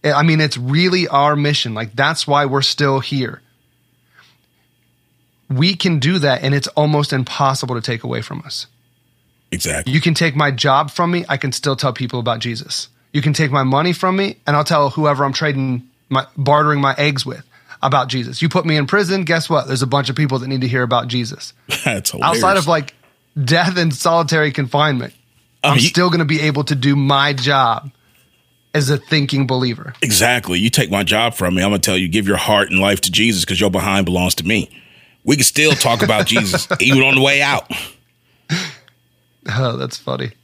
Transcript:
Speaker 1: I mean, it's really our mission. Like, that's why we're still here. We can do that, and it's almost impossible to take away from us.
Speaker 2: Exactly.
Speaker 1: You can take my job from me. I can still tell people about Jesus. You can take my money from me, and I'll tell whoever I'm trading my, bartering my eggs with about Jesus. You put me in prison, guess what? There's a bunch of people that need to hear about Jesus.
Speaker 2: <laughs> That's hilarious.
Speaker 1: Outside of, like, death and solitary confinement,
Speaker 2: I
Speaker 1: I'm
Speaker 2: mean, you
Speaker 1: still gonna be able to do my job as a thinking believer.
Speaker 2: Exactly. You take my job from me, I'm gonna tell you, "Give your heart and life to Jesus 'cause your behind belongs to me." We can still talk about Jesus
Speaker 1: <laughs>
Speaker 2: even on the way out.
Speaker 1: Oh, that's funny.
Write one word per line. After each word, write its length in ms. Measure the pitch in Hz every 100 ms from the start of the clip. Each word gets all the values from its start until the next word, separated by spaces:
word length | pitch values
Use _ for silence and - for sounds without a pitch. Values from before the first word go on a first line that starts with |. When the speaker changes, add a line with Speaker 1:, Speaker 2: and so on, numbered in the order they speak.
Speaker 1:
I 180 | 151 143
mean, 200 | 160 156
it's 160 | 151 123
really 500 | 123 147 180 185 175
our 280 | 139 147 147
mission. 380 | 147 147 120
Like, 200 | 110 113 113
that's 320 | 139 160 -
why 180 | 143 143
we're 160 | 139
still 380 | 135 - 143 135
here. 420 | - 139 123 - _ _ _ _ _ _ _ _ _ _ _ _ _ _ _ _ _ _ _ _ _
We 260 | 131 175 180
can 240 | 190 160
do 180 | 135 185
that, 220 | 143 127
and 120 | 139 139
it's 120 | -
almost 440 | - 151 147 143
impossible 640 | 135 123 - 139 135 127 120
to 60 |
take 220 | 110 117
away 180 | 123 120
from 180 | 110 - -
us. 200 | - - _ _ _ _ _ _ _ _
Speaker 2:
Exactly. 420 | - - 151 185
Speaker 1:
You 80 | 151
can 140 | 170 156
take 200 | 165 139
my 140 | 147
job 400 | 131 143 135 151
from 220 | - 175
me. 120 | 175 -
I 80 | 135
can 140 | 139
still 240 | - 151 135
tell 180 | 143
people 260 | 113 127 127
about 200 | 120 113
Jesus. 500 | 117 113 - - - _ _
You 80 | 147
can 100 | 151
take 180 | 143 151
my 100 | 139
money 300 | 131 135 175
from 220 | 170 185 190
me, 220 | 196 - -
and 80 | 147
I'll 80 |
tell 260 | 147 160 143
whoever 340 | 156 151 135
I'm 100 | 139
trading 540 | 131 156 139 135 123 - _ _
my, 160 | 135 - -
bartering 460 | 143 147 151 143
my 140 | 139 135
eggs 300 | 147 135 127
with 160 | - - _ _ -
about 240 | 139 139 127
Jesus. 320 | 131 120 127
You 80 | 160
put 160 | 180 160
me 100 | 151
in 120 | 135
prison, 360 | 202 180 190
guess 240 | 165 165 -
what? 200 | 160 131
There's 160 | 131
a 40 | 131
bunch 220 | 127 -
of 60 | 131
people 240 | 151 131
that 80 | 127
need 140 | 135
to 60 | 127
hear 140 | 127
about 260 | 123 120 120
Jesus. 440 | 123 117 - - _ -
Speaker 2:
<laughs> 180 | - -
That's 240 | - -
hilarious. 340 | - 151 170
Speaker 1:
Outside 140 | 185 196
of, 100 | 156
like, 280 | 160 139 _ _ _ _ 151
death 360 | 123 165 175 180
and 160 | 165
solitary 580 | 131 175 170 160 160 151
confinement, 640 | 143 131 147 151 131 - _ _ _ _ _
Speaker 2:
I 40 | 143
Speaker 1:
I'm 60 | 139
Speaker 2:
mean, 80 |
you 60 | 170
Speaker 1:
still 200 | 175 180
gonna 160 | 170 151
be 160 | 156
able 220 | 151 143 143
to 100 | 143
do 200 | 139 143
my 380 | 135 139 143
job 580 | 139 127 139 123 110 139 _ _ _ _ _ _ _ _
as 160 | 151 135
a 80 | 143
thinking 480 | - 156 139 139 131
believer. 480 | 127 127 113 - -
Speaker 2:
Exactly. 560 | 117 107 117 123 98 90
You 120 | 110
take 180 | - 113
my 140 | 98
job 320 | 92 107 117 -
from 180 | 90 90
me, 60 |
I'm 60 | 98
gonna 100 | 104
tell 180 | - 92
you, 100 | 90
"Give 200 | 98 98
your 100 | 92
heart 320 | - 101 101
and 80 | 92
life 220 | 98 98
to 100 | 101
Jesus 340 | 85 113 98 82
'cause 140 | 87
your 120 | 101
behind 340 | 92 95 98 87
belongs 300 | 90 90 -
to 80 | 80
me." 240 | 107 - - - - _ _
We 120 | - 147
can 80 |
still 280 | 123 - 151
talk 320 | 143 131 113
about 240 | 202 107 95
Jesus 400 | - 101 92 -
Speaker 1:
<laughs> 60 | 135
Speaker 2:
even 220 | 131 135
on 140 | 135 135
the 60 |
way 200 | 135 139
out. 300 | 143 139 - - - - _ _ _ _ - 170 175 - _ _ _ _ _ _ -
Speaker 1:
Oh, 260 | 110 127 123
that's 200 | 65 -
funny. 340 | - - 62 -